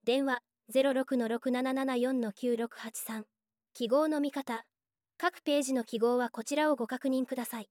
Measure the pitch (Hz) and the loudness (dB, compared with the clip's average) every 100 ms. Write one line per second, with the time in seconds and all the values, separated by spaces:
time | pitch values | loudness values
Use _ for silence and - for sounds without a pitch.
0 | - 262 269 247 _ _ - 262 277 262 | 2 2 2 -2 _ _ 0 2 4 2
1 | 262 262 226 233 262 247 262 269 269 247 | 2 0 0 0 0 0 0 0 0 0
2 | 247 262 220 - 247 233 233 - 226 - | 0 0 -2 -2 -2 0 -2 -6 -12 -10
3 | - 220 208 _ _ _ _ - 240 269 | -8 -8 -10 _ _ _ _ -6 2 4
4 | 311 302 285 285 269 226 - _ _ _ | 4 2 0 -4 -6 -8 -10 _ _ _
5 | _ _ 349 - - 285 262 262 226 226 | _ _ -4 -2 0 2 2 -2 -2 0
6 | 233 247 240 - 220 285 302 285 226 254 | 2 2 -2 -6 -4 0 2 2 -2 -2
7 | 277 262 254 254 233 233 208 | -2 0 -2 -4 -6 -10 -12